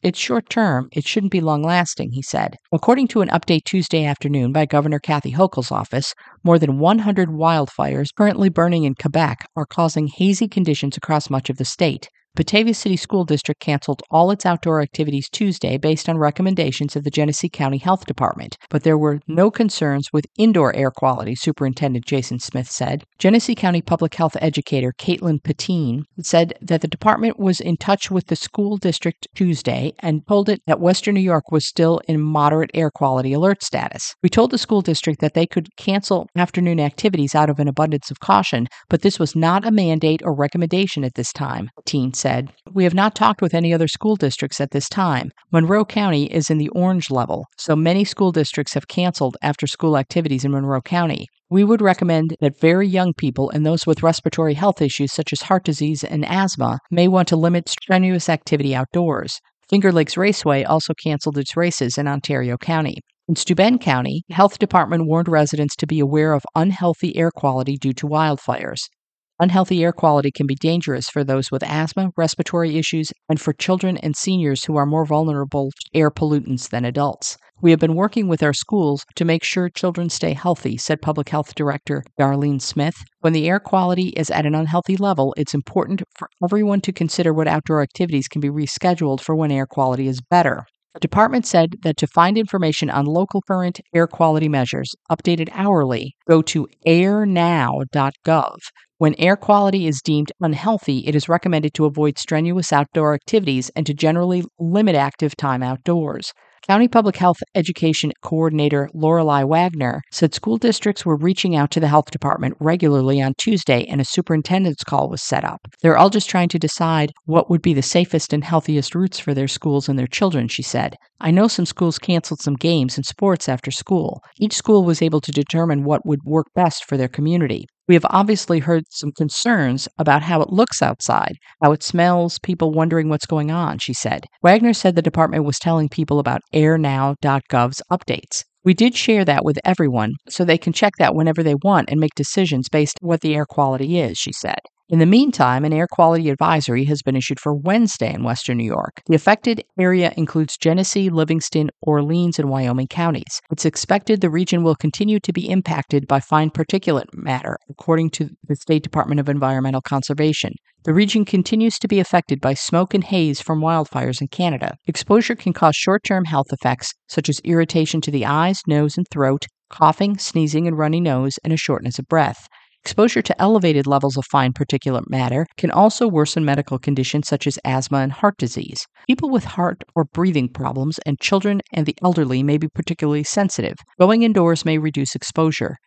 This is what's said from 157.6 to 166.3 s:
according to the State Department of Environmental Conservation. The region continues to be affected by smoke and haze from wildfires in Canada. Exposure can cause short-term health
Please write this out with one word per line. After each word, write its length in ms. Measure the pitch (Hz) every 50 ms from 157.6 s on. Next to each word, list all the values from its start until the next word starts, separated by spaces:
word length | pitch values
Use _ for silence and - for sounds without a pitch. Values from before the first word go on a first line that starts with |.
| _ _
according 400 | 143 _ - - 165 160 165 160
to 220 | - - 160 143 - _ _
the 120 | - 147 143
State 260 | - - 165 156 147
Department 380 | - - 156 - - 143 147
of 80 | 139 147
Environmental 500 | 143 143 139 131 135 131 131 135 135 131
Conservation. 720 | 127 - - 139 135 - 143 143 156 156 151 - - - - - _ _ _ _ _
The 100 | - 156
region 300 | 175 214 202 - 226 208
continues 560 | - - 190 180 - - 220 220 233 - -
to 80 | - 214
be 140 | - 196
affected 400 | 180 - - 180 165 - - 135
by 140 | - 131 139
smoke 380 | 139 - - - 170 185 185 -
and 120 | 202 180
haze 340 | - 196 185 165 156 139 -
from 220 | - - 160 156
wildfires 580 | 156 160 165 160 151 - - 143 127 127 127 -
in 80 | 143 139
Canada. 480 | - - 180 175 156 131 - - - - _ -
Exposure 480 | 160 - - - 196 226 226 - 240
can 180 | 220 - 190 170
cause 220 | - - 160 151 -
short-term 480 | - - 190 208 _ - 202 185 180
health 260 | 160